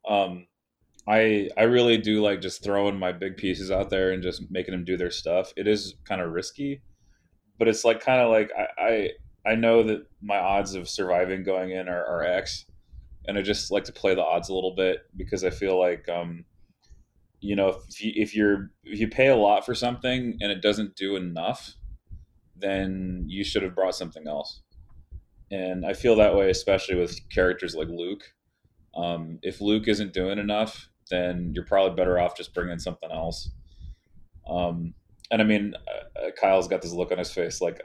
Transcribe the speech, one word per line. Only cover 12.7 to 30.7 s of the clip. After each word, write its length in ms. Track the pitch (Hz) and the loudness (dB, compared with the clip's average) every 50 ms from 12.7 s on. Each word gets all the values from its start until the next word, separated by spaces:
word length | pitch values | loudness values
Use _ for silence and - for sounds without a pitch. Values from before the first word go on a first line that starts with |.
| - - _ _ - - - - - - - - | -20 -20 _ _ -20 -20 -20 -20 -20 -14 -8 -4
and 100 | 98 101 | -2 -2
I 40 | 95 | 0
just 280 | 101 104 - - - | 0 0 -2 -2 -2
like 120 | 98 101 - | -2 -2 -2
to 60 | - | -4
play 240 | - - - 101 92 | -12 -2 2 2 2
the 80 | 92 82 | 2 2
odds 260 | 78 85 87 85 90 | 2 0 0 0 -2
a 40 | 95 | -4
little 220 | 92 92 92 92 | -2 -2 -2 0
bit 260 | 90 92 92 90 - - _ _ | 0 0 0 0 -2 -6 _ _
because 280 | - 92 - - 92 92 | -12 -8 -6 -4 -2 -2
I 80 | 90 | -2
feel 280 | 87 - 101 95 92 92 | -2 -2 -2 0 2 4
like, 300 | 90 90 87 85 - - | 4 2 2 -2 -6 -6
um, 360 | 85 87 87 85 85 85 87 _ _ _ - _ _ _ _ _ - - _ _ _ _ _ _ _ _ | -6 -6 -6 -8 -10 -12 -16 _ _ _ -20 _ _ _ _ _ -20 -20 _ _ _ _ _ _ _ _
you 160 | - 101 101 | -6 -4 0
know, 260 | 98 98 95 92 - - - | 2 2 2 0 -2 -8 -18
if 160 | - - 107 | -18 -8 -6
you, 80 | 110 107 | -6 -2
if 200 | - 107 101 104 | -2 -2 -2 0
you're, 360 | 107 104 104 101 98 95 - _ _ _ | 2 2 2 2 2 -2 -10 _ _ _
if 160 | - 107 104 | -12 -4 -4
you 80 | 110 107 | -4 -4
pay 200 | - - 131 135 | 2 4 4 6
a 80 | 135 | 6
lot 300 | 117 104 101 104 98 - | 6 6 6 4 4 2
for 100 | - 120 | -2 -6
something 600 | - - 120 123 123 - 127 127 127 123 120 110 - | -2 -2 -4 -4 -2 -2 -2 -2 -2 -2 -4 -6 -4
and 100 | 104 104 | -4 -4
it 100 | 101 95 | -4 0
doesn't 340 | 90 104 104 104 107 98 _ | 2 2 2 2 -2 -6 _
do 200 | - 95 98 98 | -6 -4 -4 -4
enough, 600 | 95 90 90 85 80 82 101 135 - - - - - - - - - _ _ - - - _ _ _ _ _ _ | -4 -4 -6 -6 -4 -4 -4 -4 -6 -10 -20 -20 -16 -16 -16 -16 -18 _ _ -18 -18 -18 _ _ _ _ _ _
then 720 | - - 98 98 95 95 95 95 95 92 92 90 90 87 80 | -8 -4 -2 -2 -2 -2 -2 -4 -4 -6 -6 -6 -6 -6 -8
you 160 | 90 98 101 | -6 -6 -6
should 200 | 98 - 107 95 | -2 -2 -2 -2
have 120 | 92 90 | -2 0
brought 200 | 92 95 92 90 | 0 0 0 0
something 320 | - 92 82 78 80 78 76 | -4 -8 -10 -12 -12 -10 -8
else. 340 | 73 71 73 - - - _ _ _ - - _ - - - _ - - - _ _ _ - _ | -6 -6 -6 -8 -12 -18 _ _ _ -20 -20 _ -20 -20 -20 _ -18 -18 -18 _ _ _ -14 _
And 340 | 101 95 92 92 92 92 87 | -8 -6 -4 -4 -4 -4 -4
I 80 | 87 95 | -4 -4
feel 220 | - - 120 113 | 0 4 6 8
that 200 | 107 107 104 87 | 8 8 8 8
way, 140 | 98 98 95 | 6 4 4
especially 460 | 92 - - - 98 95 - - 95 | 2 2 2 2 2 2 2 -2 0
with 240 | 90 90 85 - - - - | 0 0 -2 -4 -12 -16 -6
characters 460 | - - 92 90 90 - 95 85 82 | 0 2 2 2 2 0 -4 -8 -6
like 140 | 80 78 82 | -6 -6 -6
Luke. 340 | 85 85 87 90 98 101 - - _ _ _ _ _ _ _ _ _ _ _ _ _ | -6 -8 -8 -8 -8 -10 -12 -20 _ _ _ _ _ _ _ _ _ _ _ _ _
Um, 440 | - 85 87 85 85 80 80 80 - | -6 -4 -4 -4 -4 -6 -10 -12 -8
if 180 | - - - - | -8 -8 -8 -4
Luke 280 | 101 104 107 110 110 113 | 0 2 2 2 4 2
isn't 260 | 107 104 107 98 90 | 0 0 0 -4 -2
doing 260 | 92 92 92 101 104 | -2 -2 -2 -2 -2
enough, 480 | 101 104 104 104 110 110 | -2 -2 0 0 0 -2